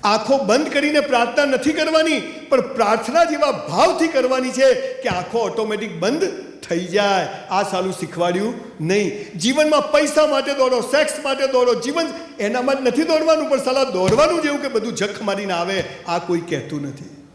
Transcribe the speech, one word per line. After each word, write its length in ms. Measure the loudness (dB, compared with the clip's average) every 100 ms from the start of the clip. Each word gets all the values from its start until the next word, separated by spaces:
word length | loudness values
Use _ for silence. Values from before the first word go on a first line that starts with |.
આંખો 340 | 2 0 2 0
બંધ 340 | 4 2 2
કરીને 280 | 0 2 0
પ્રાર્થના 440 | 2 0 2 0
નથી 280 | 0 0 0
કરવાની, 480 | 0 2 2 2 0 -4 -12 0
પણ 120 | 0
પ્રાર્થના 640 | 0 0 2 2 0 2
જેવા 260 | 2 2 0
ભાવથી 560 | 0 -4 2 2 4 0
કરવાની 420 | 2 2 0 -2
છે 240 | 4 4
કે 340 | 4 -2 -6 -4
આંખો 300 | -4 -2 -2
ઓટોમેટિક 600 | -2 -2 -2 -4 -6 -2
બંધ 320 | -2 0 -2 -4 -14 -18 -6
થઈ 160 | -6
જાય. 440 | -2 0 2 2 -2 -8 -4
આ 120 | -2
સાલું 300 | -2 -2 -4
શીખવાડ્યું 640 | -6 -8 -2 -2 0 -2 -6 -14 -8
નહીં. 520 | 0 0 0 -4 -10 -4
જીવનમાં 540 | -2 2 4 2 4
પૈસા 340 | 2 4 4 4
માટે 280 | 2 0
દોડો, 260 | 0 2 2
સેક્સ 320 | 2 0 0 -2
માટે 220 | -4 -2 2
દોડો, 280 | 2 4
જીવન 320 | 2 0 -2 -4 -6 -14 -6
એનામાં 340 | -2 0 0
જ 120 | 0 0
નથી 160 | 0
દોડવાનું, 480 | 2 2 4 2 2
પણ 140 | 0
સાલા 200 | 0 0
દોડવાનું 580 | 0 2 2 4 4 2
જેવું 200 | 0 -2
કે 60 | -2
બધું 260 | -2 -4
જખ 280 | -4 -4 -4
મારીને 300 | -4 -4 -2
આવે, 320 | -2 -2 -4 -4 -10 -4
આ 100 | -4
કોઈ 220 | 0 -2
કહેતું 420 | -2 -6 -6 -8
નથી. 340 | -8 -10 -16 -20 -20